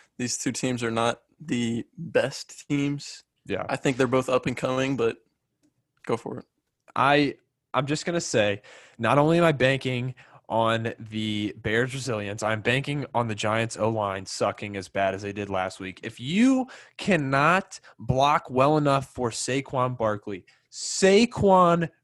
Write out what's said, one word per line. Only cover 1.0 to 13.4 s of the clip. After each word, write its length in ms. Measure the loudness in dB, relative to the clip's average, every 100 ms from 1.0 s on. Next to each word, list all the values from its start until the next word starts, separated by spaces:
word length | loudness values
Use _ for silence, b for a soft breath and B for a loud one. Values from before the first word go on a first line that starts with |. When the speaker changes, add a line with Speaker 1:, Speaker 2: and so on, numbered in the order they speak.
| 0 -2 _ _
Speaker 1:
the 440 | -4 -2 -2 -4 -8 -12
best 720 | 0 0 0 -4 -16 -20 -4
teams. 540 | -2 -2 -4 -10 -18 _ _ -8
Speaker 2:
Yeah. 200 | -6 -4
Speaker 1:
I 60 | -2
think 220 | -2 0
they're 100 | 2
both 220 | 2 2
up 160 | 0 0
and 100 | -4
coming, 400 | -2 0 0 0
but 220 | 0 -2 _ _ _ _ _ _ _ _ -6
go 120 | -6
for 220 | -6 -12
it. 60 | -14 _ _ _ _ 0
Speaker 2:
I, 400 | 2 4 2 -4 _ _ _
I'm 120 | -4 -2
just 200 | -4 -2
gonna 160 | -4
say, 400 | 0 2 2 -2 B B B -4
not 200 | 2 4
only 200 | 4 4
am 60 |
I 80 | 4
banking 640 | 4 2 0 -2 -4 -6 -10 B B -4
on 460 | 0 2 0 -2 -8 -10
the 420 | -6 -4 -2 -4 -6
Bears' 320 | -2 0 -2
resilience, 480 | -4 -6 -6 -6 -4
I'm 200 | -2 -2
banking 440 | 0 0 -2 -6 -4
on 140 | -2 -2
the 80 |
Giants' 420 | -2